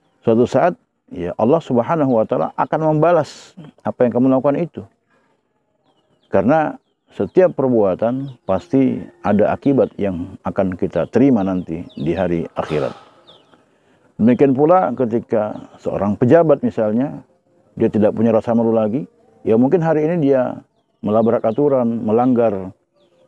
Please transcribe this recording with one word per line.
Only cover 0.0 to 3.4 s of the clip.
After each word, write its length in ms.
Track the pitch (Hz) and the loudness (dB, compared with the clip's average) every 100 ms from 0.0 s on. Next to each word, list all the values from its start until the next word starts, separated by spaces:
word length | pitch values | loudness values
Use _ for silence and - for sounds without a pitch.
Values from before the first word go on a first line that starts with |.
| _ _ | _ _
suatu 240 | - 113 117 | 0 2 2
saat, 300 | 131 170 - _ _ _ | 2 0 -4 _ _ _
ya 220 | - 87 - | -10 -8 -2
Allah 240 | 113 165 | 0 0
Subhanahu 560 | - 120 117 165 135 113 | 0 -2 0 -2 0 0
wa 80 | |
Ta'ala 320 | 107 131 156 - | 0 -2 -4 -4
akan 240 | - 156 156 151 | -4 -2 0 0
membalas 560 | 160 170 139 - | 2 2 0 -10